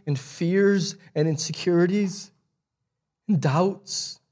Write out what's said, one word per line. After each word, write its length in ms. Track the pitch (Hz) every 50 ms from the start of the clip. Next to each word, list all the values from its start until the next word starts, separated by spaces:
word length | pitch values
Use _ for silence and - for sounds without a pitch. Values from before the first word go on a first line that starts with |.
| _
and 140 | 156 143 131
fears 800 | - - - - 175 170 185 196 202 196 202 196 196 196 - - - - -
and 120 | 147 151
insecurities 1040 | 160 156 - - - 156 - - 185 175 170 175 175 196 208 202 185 - - - - _ _ _ _ _ _ _ _ _ _ _ _ _ _ _ _ _ _ _
and 140 | - 208 143
doubts. 800 | 139 147 135 165 185 196 196 - - - - - - - - - _ _